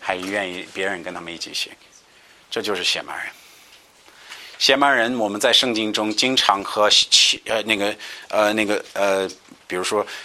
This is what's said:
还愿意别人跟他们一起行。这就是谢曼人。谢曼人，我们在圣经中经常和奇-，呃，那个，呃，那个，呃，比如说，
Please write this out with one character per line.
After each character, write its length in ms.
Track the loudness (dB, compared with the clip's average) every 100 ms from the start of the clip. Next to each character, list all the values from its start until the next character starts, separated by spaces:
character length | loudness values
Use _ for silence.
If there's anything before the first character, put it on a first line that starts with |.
还 140 | -4 -4
愿 360 | -2 -4 -4
意 160 | -8 -10
别 140 | -6 -4
人 160 | -4
跟 100 | -8
他 80 | -12
们 100 | -12
一 60 | -12
起 160 | -10
行。 180 | -8 -8 -12 -20 -20 _ _ -20 -20 _
这 120 | -6
就 140 | -4 -2
是 80 |
谢 180 | -2 -2
曼 120 | -6 -10
人。 100 | -10 -14 -20 -20 -20 -20 _ _ -20 -20 -20 -18 -18 0
谢 180 | 2 6
曼 200 | 6 4
人， 220 | 2 0
我 100 | -2
们 100 | 2
在 140 | 4
圣 220 | 4 4 0
经 180 | -2
中 200 | -2 -2
经 220 | 0 0 2
常 280 | 2 2
和 260 | 0 2 4
奇-， 520 | 4 4 4 4 0 -4
呃， 160 | -4
那 160 | 0 0
个， 180 | -2 -4 -12 -16 -4
呃， 220 | 2 2
那 120 | 2 0
个， 180 | -2 -4
呃， 360 | -2 0 0 -2 -8 -20 -20 -8
比 80 | -6
如 80 |
说， 220 | -2 -2 -2 -8